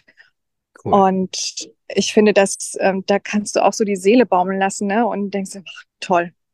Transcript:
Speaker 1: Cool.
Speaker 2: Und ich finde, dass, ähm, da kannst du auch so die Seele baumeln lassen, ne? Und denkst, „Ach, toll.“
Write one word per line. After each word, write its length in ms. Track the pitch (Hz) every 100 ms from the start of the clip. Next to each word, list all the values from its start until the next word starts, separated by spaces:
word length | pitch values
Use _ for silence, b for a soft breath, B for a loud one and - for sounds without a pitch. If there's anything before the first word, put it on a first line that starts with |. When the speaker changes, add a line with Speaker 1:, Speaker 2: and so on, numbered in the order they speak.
| _ b b _ _ _ _
Speaker 1:
Cool. 340 | _ - 202 190
Speaker 2:
Und 640 | 190 185 - - - - _ _
ich 240 | 196 -
finde, 200 | - 214
dass, 440 | 202 196 - - -
ähm, 240 | 190 190 -
da 120 | 202
kannst 360 | - 208 208 -
du 100 | 190
auch 80 |
so 120 | - 208
die 100 | 196
Seele 280 | 190 254 220
baumeln 340 | 180 185 190
lassen, 280 | 196 - 202
ne? 180 | 214 226
Und 240 | 196 202
denkst, 180 | 196 190 196
„Ach, 260 | 170 - - _
toll.“ 320 | - 175 175 _ _